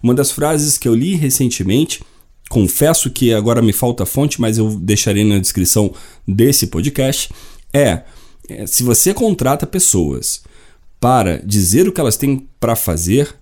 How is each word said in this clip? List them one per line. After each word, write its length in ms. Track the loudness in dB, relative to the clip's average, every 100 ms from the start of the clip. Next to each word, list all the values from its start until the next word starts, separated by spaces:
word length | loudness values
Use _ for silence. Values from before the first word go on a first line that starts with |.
Uma 140 | 2 2
das 160 | 0
frases 480 | -2 -2 0 0 -2
que 80 | 0
eu 80 | 0
li 180 | 0
recentemente, 880 | 0 0 0 -2 -2 0 0 0 -4 -14 _ _ _ -4
confesso 600 | 0 2 2 2 2 0
que 240 | 0 0
agora 300 | 2 2 2
me 100 | 2
falta 300 | 2 -2 -2
a 20 | -4
fonte, 340 | -2 -2 -2
mas 200 | -2 0
eu 160 | 0 -2
deixarei 480 | -2 0 0 2
na 160 | 2 2
descrição 520 | 0 -2 0 2 0 -2 -20 -14 -4
desse 400 | 2 4 4 -2
podcast, 640 | -2 -4 -2 -2 -2 -6 -12 -20 -20 -4
é, 320 | 2 2 0 -6 -20 -20 -20 -18
é, 200 | -14 -6
se 160 | -2
você 280 | 0 2 2
contrata 540 | 2 0 0 0 -2 -2
pessoas 760 | -2 0 2 0 -2 -6 -10 -12 -20 -20 -20 -20 -2
para 380 | 2 2 2 -2
dizer 440 | -2 0 2 2 2
o 40 |
que 80 | 0
elas 160 | -2 0
têm 320 | -2 -2 -6 -6
pra 160 | -2 -2
fazer 580 | -2 -4 0 0 0 -6